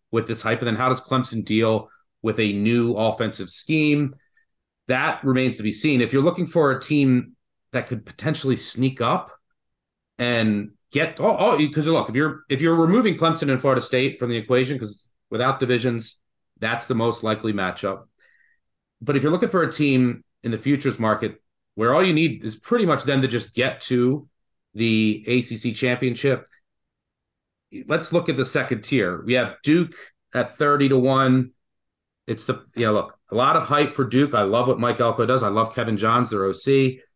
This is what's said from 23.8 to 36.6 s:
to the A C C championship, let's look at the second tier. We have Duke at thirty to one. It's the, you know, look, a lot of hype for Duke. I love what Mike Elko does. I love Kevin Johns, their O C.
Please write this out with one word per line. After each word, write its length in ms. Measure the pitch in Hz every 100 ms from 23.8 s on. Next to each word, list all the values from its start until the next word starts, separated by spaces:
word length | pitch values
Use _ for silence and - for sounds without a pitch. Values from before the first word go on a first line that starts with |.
to 480 | - 123 123 143 - _ _ _ _
the 500 | 107 113 110 110 107 -
A 140 | 123
C 160 | 120 113
C 160 | 123
championship, 760 | 107 127 123 127 117 139 127 - _ _ _ _ _ _ _ _ _ _ _ _ 98 -
let's 260 | 160 160
look 160 | 170 170
at 80 | 131
the 80 |
second 380 | 131 147 - 113
tier. 400 | - 131 92 87
We 80 | 110
have 240 | 123 104 -
Duke 320 | - 165 165 - - _ _
at 240 | 127 113 -
thirty 320 | 147 143 139
to 80 | 131
one. 540 | 127 135 131 127 127 _ _ _ _ _ _ _ -
It's 180 | 113
the, 220 | - - - -
you 80 |
know, 80 | 113
look, 260 | 104 - - -
a 40 |
lot 220 | 107 135 160
of 60 |
hype 340 | - 147 151 -
for 80 |
Duke. 300 | 120 123 143
I 80 | 113
love 260 | 98 113 123
what 100 | 120
Mike 220 | 120 113
Elko 240 | 117 110
does. 180 | 113 131
I 60 | 107
love 260 | 104 113
Kevin 220 | - 113 107
Johns, 320 | 110 120 120
their 160 | 104
O 80 | 98
C. 480 | 95